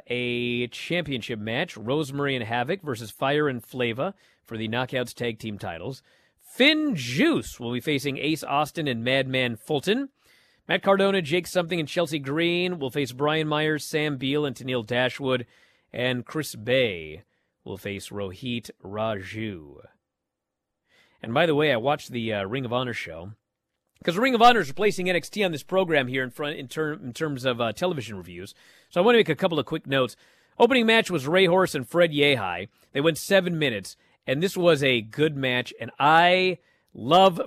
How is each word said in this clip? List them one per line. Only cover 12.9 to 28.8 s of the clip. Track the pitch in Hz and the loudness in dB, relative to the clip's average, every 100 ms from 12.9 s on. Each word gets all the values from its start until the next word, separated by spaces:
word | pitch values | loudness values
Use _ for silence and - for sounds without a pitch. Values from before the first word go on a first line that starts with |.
face | 147 131 | -2 -4
Brian | 123 147 156 156 | -2 0 0 0
Myers, | 151 156 151 | 0 0 -2
Sam | - 156 151 135 | -2 -2 -2 -2
Beal, | 135 147 147 | -2 -2 -2
and | |
Tennille | 120 131 127 107 | -6 -4 -4 -2
Dashwood, | 120 127 - 135 127 120 _ _ _ _ | 0 0 -2 -2 -2 -4 _ _ _ _
and | - 123 123 | -4 -2 -2
Chris | 117 160 143 | -6 -8 -8
Bay | 117 107 131 120 87 78 76 _ _ _ _ | -8 0 2 2 -2 -10 -14 _ _ _ _
will | - 98 | -14 -10
face | 101 98 - | -8 -10 -10
Rohit | 101 98 92 131 120 - - | -10 -10 -8 -8 -8 -10 -16
Raju. | 95 104 110 104 92 107 110 90 73 69 - _ _ _ _ _ _ _ _ _ _ _ _ _ | -12 -6 -4 -4 -8 -8 -8 -10 -16 -20 -20 _ _ _ _ _ _ _ _ _ _ _ _ _
And | - | -4
by | 123 170 | 0 2
the | 143 | 2
way, | 151 | 2
I | 120 | 2
watched | 127 147 - | 0 -2 -4
the, | 123 113 | -6 -4
uh, | 104 | -4
Ring | 98 131 | -4 -6
of | 123 | -4
Honor | 120 127 | -4 -4
show, | 110 - 80 92 110 _ _ _ _ _ _ | -6 -10 -12 -14 -18 _ _ _ _ _ _
'cause | - 170 | -4 0
Ring | 262 | 2
of | 233 | 6
Honor | 240 233 | 8 6
is | 165 | 2
replacing | - 208 185 180 | 0 0 0 -2
N | 175 | -2
X | - | -4
T | 208 | -2
on | 196 | -2
this | 147 | -2
program | - 185 185 151 123 | -2 0 2 0 0
here | 131 | -2
in | 127 | -4
front, | - 147 160 | -6 -8 -8
in | 131 | -8
ter-, | - 156 | -6 -6
in | 151 127 | -6 -12
terms | 117 156 135 | -6 -6 -2
of, | 127 120 | -2 0
uh, | 117 | -2
television | 110 180 160 110 101 | -2 -4 -4 -8 -12
reviews. | 87 87 98 - _ _ | -12 -14 -14 -18 _ _